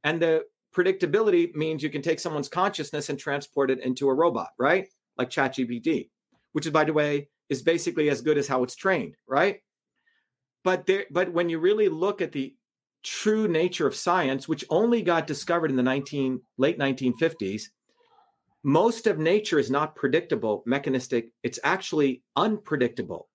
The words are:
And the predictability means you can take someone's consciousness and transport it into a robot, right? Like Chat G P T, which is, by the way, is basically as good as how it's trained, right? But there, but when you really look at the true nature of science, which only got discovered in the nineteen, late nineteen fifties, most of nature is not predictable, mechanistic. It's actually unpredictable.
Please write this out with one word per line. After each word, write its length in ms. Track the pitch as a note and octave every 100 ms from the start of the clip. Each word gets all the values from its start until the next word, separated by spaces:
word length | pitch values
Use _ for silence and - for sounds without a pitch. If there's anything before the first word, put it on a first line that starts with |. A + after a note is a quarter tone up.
And 160 | D3 E3
the 260 | E3 D#3+ C#3+ _ _
predictability 800 | - F3+ F#3+ E3+ G3 A3 F3+ E3+
means 280 | D3+ D#3+ D#3
you 80 | D3+
can 120 | D3+
take 180 | C#3 C#3+
someone's 280 | F3 D3+ C3+
consciousness 600 | E3+ G3 G3 D3+ D3+ D3
and 100 | C#3+
transport 520 | - C#3+ C#3+ - C3+
it 100 | C3
into 280 | B2+ B2+ C#3
a 60 |
robot, 360 | C3 E3+ A2+ E2+ -
right? 280 | C3 F#3 F#3+ _ _ -
Like 140 | B2+
Chat 240 | - C3
G 100 | C3
P 160 | A#2+ A#2+
T, 300 | D#3 D3+ - _ _ _ _
which 140 | D3+ D#3
is, 60 |
by 120 | D3+
the 80 | D3+
way, 360 | D3+ D3 C#3+ C#3+ _ _
is 140 | C3
basically 460 | E3 E3+ E3+ E3 D3
as 120 | C3
good 180 | B2 D3+
as 100 | C#3+
how 140 | C3
it's 140 | B2 -
trained, 400 | F#3+ F3+ F2+ - -
right? 340 | C3+ F#3+ G3 _ _ _ _ _ _ _ _ _ _
But 240 | F#3 F3+ F3+
there, 200 | G3 G3
but 220 | D3+ F3+
when 160 | E3+ F3
you 80 | E3
really 300 | F3 G#3+ G#3
look 340 | D#3 F#3+ G3
at 100 | E3+
the 220 | C#3+ C3+ _ _ _ _ _
true 460 | - - G#3+ G#3+ G#3+
nature 380 | D#3+ F3+ - D3
of 80 |
science, 520 | B2+ - F3+ C#3+ C3+ -
which 180 | D3 -
only 320 | D#3+ A#3 A#3+
got 240 | F3 E3+ D#3
discovered 440 | C#3+ - E3+ D#3+
in 60 | C3
the 60 |
nineteen, 580 | B2+ C#3 C#3 D3 C3 B2+ _ -
late 220 | C#3 F3
nineteen 360 | C#3 C3 B2+
fifties, 560 | A#2+ E3 D3 G2 G#2+ - _ _ _ _ _ _ _ _ _
most 440 | C#3+ D3+ G#3+ A3+ A3
of 120 | D#3+
nature 400 | D#3 G#3 G#3 D#3
is 120 | A#2
not 260 | C#3 D3+ -
predictable, 680 | C3+ D3+ E3+ C3 A2 G#2 A#2
mechanistic. 640 | C3+ C#3+ C3 B2+ A#2+ A#2 _
It's 160 | A#2+ -
actually 580 | C#3+ F#3+ - D#3 C#3+ B2+ _ -
unpredictable. 920 | G#3+ G#3 - D3+ B2 - F#2+ E2 -